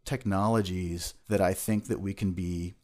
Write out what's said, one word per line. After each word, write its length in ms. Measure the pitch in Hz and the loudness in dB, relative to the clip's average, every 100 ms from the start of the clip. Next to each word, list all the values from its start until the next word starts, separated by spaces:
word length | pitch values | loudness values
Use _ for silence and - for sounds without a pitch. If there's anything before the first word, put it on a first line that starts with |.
technologies 1080 | - 104 104 95 107 113 90 92 87 87 - - - | -6 -4 0 2 4 2 2 -2 -2 -4 -8 -10 0
that 120 | 101 | 4
I 140 | 92 | 4
think 320 | 95 - 107 - | 2 0 0 0
that 140 | - | -4
we 140 | 98 | -4
can 180 | 98 101 | -2 -2
be 420 | 90 87 87 87 - | -2 -2 -2 -4 -6